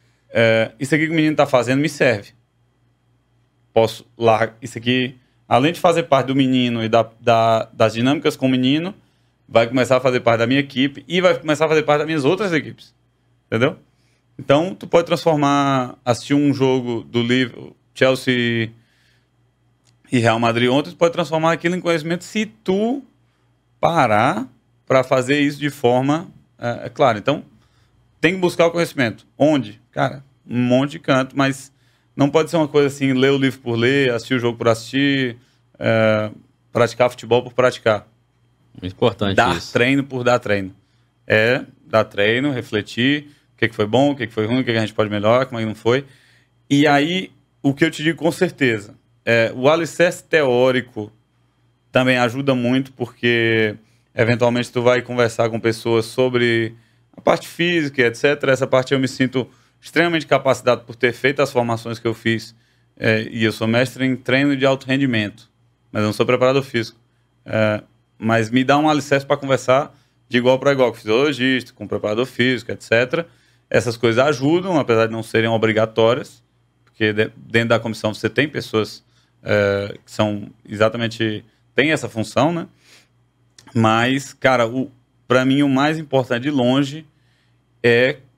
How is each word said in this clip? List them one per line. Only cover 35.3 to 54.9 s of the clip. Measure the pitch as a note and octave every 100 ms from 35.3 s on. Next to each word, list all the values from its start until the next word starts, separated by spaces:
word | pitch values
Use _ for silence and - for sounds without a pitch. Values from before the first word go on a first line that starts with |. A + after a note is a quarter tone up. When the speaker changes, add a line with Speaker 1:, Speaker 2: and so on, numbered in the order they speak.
| A2+ _ _ _ -
Speaker 1:
é, | A#2 A2+ A2 G#2+ G#2+ - _ _ _
praticar | - A#2 - B2
futebol | - A2+ A#2+
por | B2
praticar. | - B2 B2 A2+ G#2 - _ _ _ _ _ _ -
Speaker 2:
Muito | F2+
importante | - B2 G2+ G2+ G2
Speaker 1:
Dar | B2 F2
Speaker 2:
isso. | -
Speaker 1:
treino | A#2+ B2 C#3
por | C3+ C3
dar | B2 A#2+
treino. | G#2 G2+ F#2+ - _ _ _ _ -
É, | G#2+ A2+ C3 - - _
dar | A2 G#2+
treino, | - G#2 A#2+ D3
refletir, | B2 - G#2+ G2 A#2 C3 D3 D3 _ _
o | -
que | A#2
que | -
foi | G#2
bom, | B2+ C#3+
o | C#3
que | A2+
que |
foi | A2 G#2+
ruim, | B2+
o |
que | B2
que | A2+
a |
gente | G#2+
pode | - G#2+
melhorar, | G#2 G#2+ B2 C3
como | A#2
é |
que | A2
não | G#2
foi. | A2+ C3 C#3 _ _ _ _ _ -
E | C#3+ D3+
aí, | C#3+ D#3 F#3 F#3 _ _ _
o | C#3
que | C3+
eu | D#3+
te | D#3
digo | D#3 D3+
com | D#3+
certeza, | E3+ F3 - C3 A2 - - _ _ A#2
é, | A#2 A2+ B2+
o | C3+
alicerce | E3 E3 - F3 E3+
teórico | - D#3+ C#3 B2 C3 B2+ A#2+ A2 G#2 - _ _ _ _ _ _ _
também | B2+ B2+ B2+
ajuda | A#2+ C3 C#3 B2+
muito, | A#2+ C3 C3
porque | - A#2+ - A#2+ A#2 A2+ A2+ A2 G#2+ _ _ _ -
eventualmente | A2+ A#2+ A#2+ A#2+ A#2+
tu | B2+
vai | A#2+